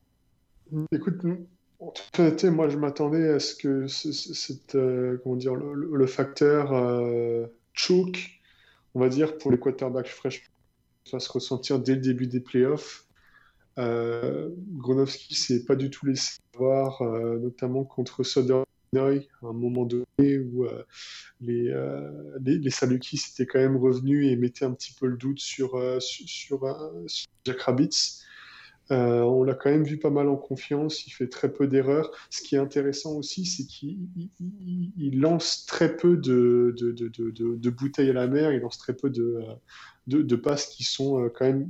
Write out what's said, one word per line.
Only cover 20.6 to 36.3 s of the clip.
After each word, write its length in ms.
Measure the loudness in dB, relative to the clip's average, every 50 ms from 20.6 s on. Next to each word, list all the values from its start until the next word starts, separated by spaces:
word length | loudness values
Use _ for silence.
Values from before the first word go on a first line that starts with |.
| -2
euh, 180 | -2 -4 -8 -12 -16 _ -20 -20 -18 -18 -18 -20 -20 -18 _
les, 280 | -6 -4 -2 0 0 0
euh, 420 | -2 -2 -2 -4 -4 -6 -8 -10 -12 -14 -14 -14 -12 -4 0
les, 140 | 0 0 2
les 100 | 0 -2
Salukis 500 | -2 0 0 0 0 0 -2 -4 -8 -8 -8 -8 -6
étaient 140 | -4 -4 0
quand 100 | 2 4
même 180 | 4 4 4
revenus 560 | 4 4 4 2 2 2 2 2 4 4 4
et 40 | 4
mettaient 300 | 2 2 0 0 -2 -4
un 80 | -4 -4
petit 200 | -6 -10 -14 -8
peu 140 | -4 -2 -2
le 100 | -2 -2
doute 220 | -4 -4 -6 -4
sur, 360 | -6 -8 -6 -4 -4 -2 -2
euh, 240 | -2 -2 -2 -2 -2
sur, 300 | -4 -6 -8 -10 -12 -12
sur, 340 | -12 -12 -8 -6 -4 -4 -4
euh, 380 | -4 -6 -6 -8 -12 -12 -12 -10 -10
sur 180 | -10 -10 -10 -12 _ _ -8
Jack 140 | -6 -6 -2
Rabbits. 580 | 0 2 2 4 2 2 2 0 -2 -2 -4 -10 -18 -20 -20 -20 -20 -20 -20 -20 -20 -20 _ _ _ 0
Euh, 300 | 2 2 4 4 4 4
on 220 | 4 4 4 4 4
l'a 120 | 2 2
quand 160 | 2 2 4
même 120 | 4 4 4
vu 140 | 2 0 -2
pas 140 | 0 2
mal 180 | 2 2 2 2
en 60 | 2
confiance, 720 | 0 -2 -6 -8 -8 -6 -4 -2 -2 -2 -2 -4 -6 -10 -12
il 40 |
fait 160 | -8 -6 -6 -6
très 240 | -2 -2 -2 -2
peu 160 | 0 0 0 2
d'erreurs. 440 | 4 4 4 4 2 2 0 -2 -6 -14 -16 -12
Ce 140 | -12 -12 -4
qui 100 | -2 0
est 60 | 0
intéressant 560 | 0 0 0 0 0 0 -2 -4 -6 -6 -6
aussi, 300 | -6 -6 -8 -8 -6 -6
c'est 200 | -6 -6 -6 -8
qu'il, 320 | -10 -12 -12 -10 -10 -8 -8 -10 -10 -10
il, 140 | -10 -12 -12 -12 -12
il, 520 | -10 -10 -10 -10 -8 -6 -4 -4 -4 -4 -4 -4
il 220 | -4 0 2 4
lance 460 | 4 4 4 2 0 -2 -4 -6 -6
très 320 | -6 0 2 2 2 2 4
peu 180 | 4 4 4
de, 600 | 4 4 4